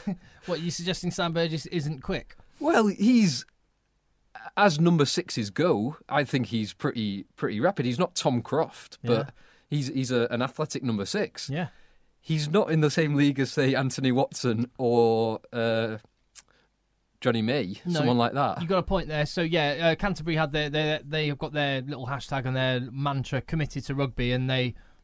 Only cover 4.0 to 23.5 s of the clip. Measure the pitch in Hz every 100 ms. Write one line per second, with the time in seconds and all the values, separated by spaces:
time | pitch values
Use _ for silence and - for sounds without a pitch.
4 | _ _ _ - - - 208 147 170 170
5 | 139 - - - 104 117 170 113 117 151
6 | - 143 139 135 120 117 104 - 147 117
7 | 107 98 - - 127 104 165 202 123 120
8 | 180 - 156 120 - 143 160 - - -
9 | 117 120 143 - - _ - 147 131 131
10 | 123 123 117 120 127 - 151 - 127 107
11 | 98 208 190 - - 147 175 - - _
12 | _ _ - 156 147 190 190 160 151 170
13 | 156 143 143 135 156 - 135 131 135 -
14 | 131 123 139 - 123 110 120 - 123 117
15 | 117 113 113 110 - 120 117 113 110 110
16 | _ _ _ - - _ _ _ _ _
17 | _ _ 127 117 110 139 92 107 175 165
18 | 127 120 117 139 127 - 170 190 - 190
19 | 147 151 151 - 165 170 147 143 165 156
20 | 202 175 160 156 156 151 147 151 156 156
21 | 143 156 151 143 151 147 143 135 131 131
22 | 127 139 - 135 127 131 131 127 123 135
23 | 143 139 123 131 -